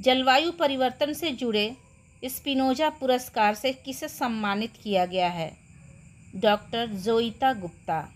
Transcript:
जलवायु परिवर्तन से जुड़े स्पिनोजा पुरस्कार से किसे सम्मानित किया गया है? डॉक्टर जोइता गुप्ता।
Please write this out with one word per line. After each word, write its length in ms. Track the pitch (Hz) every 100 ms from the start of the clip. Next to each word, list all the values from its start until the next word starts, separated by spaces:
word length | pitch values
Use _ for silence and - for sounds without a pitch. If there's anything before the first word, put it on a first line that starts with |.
जलवायु 520 | 254 262 262 262 339
परिवर्तन 600 | 339 294 269 254 247 294
से 180 | 294 330
जुड़े 460 | 240 240 208 214 262 - - - _
स्पिनोजा 680 | 254 - 285 262 262 254 311
पुरस्कार 640 | 302 262 247 254 226 208
से 180 | 214 262
किसे 360 | 262 269 262 302
सम्मानित 640 | - 254 220 208 196 226 -
किया 240 | 214 190 180
गया 220 | 185 175
है? 280 | 175 156 - - - - - - - - 190
डॉक्टर 500 | 214 208 - 233 233
जोइता 680 | 196 208 226 233 - 262
गुप्ता। 600 | 220 175 - - 160 143